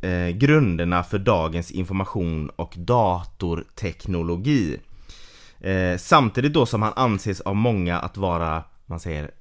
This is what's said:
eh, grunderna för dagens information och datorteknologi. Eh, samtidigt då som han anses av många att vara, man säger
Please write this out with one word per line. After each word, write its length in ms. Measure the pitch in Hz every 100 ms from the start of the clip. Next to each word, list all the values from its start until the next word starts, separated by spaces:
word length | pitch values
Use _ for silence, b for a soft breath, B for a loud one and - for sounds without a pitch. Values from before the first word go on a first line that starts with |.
eh, 260 | 92 90 87
grunderna 720 | 90 139 156 123 85 85 87
för 160 | 87 104
dagens 520 | 101 98 80 82 85
information 760 | 92 90 95 95 104 85 80 76 -
och 180 | 85 -
datorteknologi. 2000 | 85 123 104 90 90 - 90 82 - - 95 - - 90 82 87 117 147 87 67 - B B B B B B B
Eh, 380 | 92 95 90 90
samtidigt 560 | - 160 120 127 139
då 120 | 151 120
som 160 | 110
han 120 | 107 -
anses 460 | 127 101 - 92
av 140 | - 101
många 440 | 120 107 87 87
att 180 | 92 -
vara, 460 | 95 85 82 80 80 - -
man 140 | 85
säger 320 | 87 76 73 -